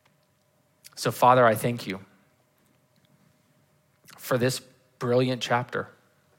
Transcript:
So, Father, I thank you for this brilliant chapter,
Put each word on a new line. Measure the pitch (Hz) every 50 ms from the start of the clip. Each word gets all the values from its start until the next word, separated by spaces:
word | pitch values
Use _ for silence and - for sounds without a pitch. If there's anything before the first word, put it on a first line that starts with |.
| _ _ _ _ _ _ _ _ _ _ _ _ _ _ _ _ _ - -
So, | - - 120
Father, | 113 - 131 123 127 131 123
I | 113 110
thank | 107 - 123 120 117 -
you | 98 92 98 - - _ _ _ _ _ _ _ _ _ _ _ _ _ _ _ _ _ _ _ _ _ _ _ _ _ _ _ _ _ _ _ _ _ _ _ _ _ _ _ - - -
for | - - 135 123
this | 120 131 131 - - - _ _ _ _ _ -
brilliant | 127 120 120 127 131 123 127 117
chapter, | - - 120 120 123 - - 95 - - - _ _ _ _ _ _ _ _